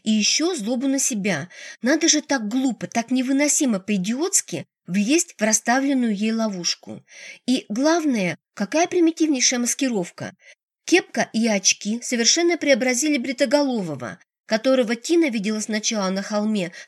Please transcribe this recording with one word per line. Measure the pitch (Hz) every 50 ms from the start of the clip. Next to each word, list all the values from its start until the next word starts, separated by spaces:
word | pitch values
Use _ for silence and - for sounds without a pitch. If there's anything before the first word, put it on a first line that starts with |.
| -
и | 220
ещё | 220 214 196 - - - 302 359 370
злобу | 277 196 220 262 233 277
на | 269 269 277
себя. | - - 254 202 185 208 175 143 - - - - - - - -
Надо | - 240 311 311 339 311
же | 302 302
так | - - 277 262 214
глупо, | 202 226 262 262 269 220 - 180
так | - - 233 226 233
невыносимо | 254 254 254 254 277 277 294 294 - - 311 254 214 185
по-идиотски | - - 208 196 180 208 240 262 330 381 392 - - - - - 185 _ _ _ _
влезть | - 175 202 208 220 294 339 - - - -
в |
расставленную | 214 214 226 - - 254 240 269 269 277 277 254 240 226 208
ей | 190 214 220
ловушку. | 226 226 226 220 196 180 170 - - - - - - 185 - _ - - - - - - _
И | - 254 254 - -
главное, | 208 233 277 311 330 349 311 294 247 214 185 175 151 - _ _ -
какая | - 202 190 - 311 359
примитивнейшая | 349 359 370 330 320 330 - 320 302 285 247 240 240 262 240
маскировка. | 240 233 - - 277 262 233 196 175 - - - 127 98 - _ _ - - _ _ _ _ _ -
Кепка | - 320 370 381 - - 240 196 -
и | - 220 226
очки | 226 208 196 185 - - - - 202 220 240
совершенно | - - 254 233 233 226 - 320 349 349 349 330
преобразили | 302 294 277 214 247 254 254 240 294 311 294
Бритоголового, | 269 226 262 262 - 285 233 285 294 294 269 247 220 185 160 147 127 123 107 92 - _ _ _ _ _
которого | - 220 220 220 262 262 254 240 202 240
Тина | 233 - - 330 339 330 277
видела | 220 226 185 214 214 214
сначала | 208 - 214 214 214 - 226 214 190 185
на | 190 190
холме | 202 - 208 208 208 220 214 202 175 165 - - -